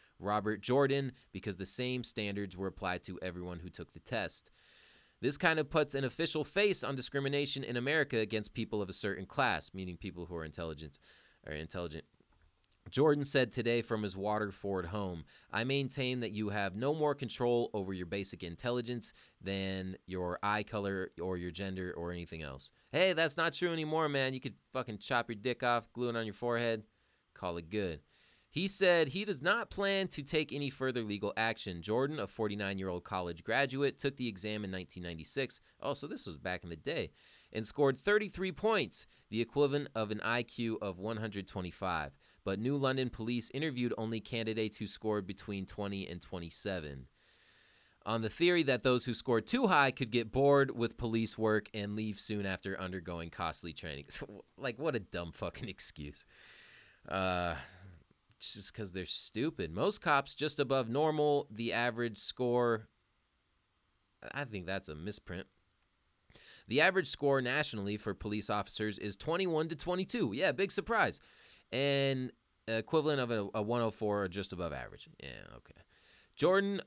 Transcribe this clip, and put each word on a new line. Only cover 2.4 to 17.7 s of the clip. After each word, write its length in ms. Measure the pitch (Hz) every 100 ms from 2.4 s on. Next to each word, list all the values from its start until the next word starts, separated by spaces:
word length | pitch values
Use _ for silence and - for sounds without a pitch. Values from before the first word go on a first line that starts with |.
| 98 90
were 100 | 98
applied 360 | - 95 90
to 160 | - 90
everyone 380 | 92 90 87 87
who 100 | 87
took 240 | - 82
the 60 | -
test. 520 | - 117 87 - - _ - - - - _ -
This 160 | 123 143
kind 220 | 175 160
of 100 | 143
puts 260 | 160 147 139
an 80 |
official 400 | - - 165 156
face 400 | 147 190 208 170
on 120 | 110 135
discrimination 680 | 120 139 139 143 147 139
in 140 | - 120
America 400 | 127 156 143 117
against 360 | 110 110 104
people 280 | - 107 107
of 80 | 95
a 40 |
certain 320 | 92 104 90 95
class, 460 | - 127 85 -
meaning 240 | 95 92 85
people 280 | 101 82 85
who 100 | 85
are 100 | 80
intelligent, 540 | 78 82 76 78 - - - _ _ -
or 80 |
intelligent. 520 | 76 80 92 87 78 - _ _ _ _ _ _ - -
Jordan 360 | 127 151 147 139
said 260 | 139 117
today 320 | - 117 120
from 180 | 113 110
his 160 | 104 95
Waterford 680 | 101 107 104 90 98 95 85
home, 360 | 104 98 85 76 - -
"I 120 | 104
maintain 580 | 123 139 135 143 127 127
that 100 | 113
you 180 | 104 104
have 260 | 101 98 98
no 200 | 135 160
more 180 | 151
control 560 | 143 117 - 123 120 117